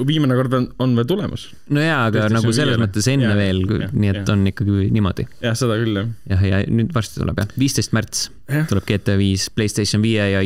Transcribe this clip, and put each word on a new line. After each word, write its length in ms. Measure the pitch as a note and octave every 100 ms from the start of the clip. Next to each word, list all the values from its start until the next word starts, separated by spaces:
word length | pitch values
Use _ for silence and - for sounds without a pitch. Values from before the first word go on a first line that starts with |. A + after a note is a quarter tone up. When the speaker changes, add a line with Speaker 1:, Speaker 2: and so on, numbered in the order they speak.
| C3
Speaker 1:
viimane 300 | D#3 C#3+ B2
kord 160 | B2+
on, 140 | B2+ B2 -
on 160 | C3 A#2
veel 120 | A#2+
tulemas. 380 | G3 D3 - - - -
Speaker 2:
No 140 | C#3+
jaa, 220 | D#3+ D3+ A2+
aga 160 | A2
Speaker 1:
PlayStation 160 | G#2 A2+
Speaker 2:
nagu 140 | A#2
selles 220 | A2+ D3 A#2
Speaker 1:
viiele. 100 | A2
Speaker 2:
mõttes 220 | G#2 A2+
enne 160 | C3+ A#2
Speaker 1:
Jaa, 100 | G2+
Speaker 2:
veel, 220 | G2 F#2+ F#2+
kui, 140 | G#2+
Speaker 1:
jah, 80 | F#2+
Speaker 2:
nii 200 | A2 G#2
et 80 | G2
Speaker 1:
jah. 80 | G2
Speaker 2:
on 140 | G#2 G2
ikkagi 400 | - G2+ G2+ G2
niimoodi. 320 | A#2 G2 - - -
Speaker 1:
Jah, 160 | A#2 A2+
seda 180 | B2+ G#2+
küll, 220 | A2+ G2+
jah. 80 | A2+ A2 -
Speaker 2:
Jah, 140 | F#2+ G2
ja 160 | G2 -
nüüd 240 | A2+ A2+
varsti 260 | - G#2+ -
tuleb, 220 | F2 -
jah. 80 | G#2+ -
Viisteist 340 | C3+ - A2
märts 300 | A2+ G#2 - - - -
Speaker 1:
Jah. 180 | C#3+ D#3
Speaker 2:
tuleb 160 | G2 -
G 100 | G2+
T 100 | -
A 60 | G2+
viis, 280 | G2 F#2+ -
PlayStation 560 | - G#2+ - G#2 G#2 A2
viie 240 | A2 G2+
ja 80 | G2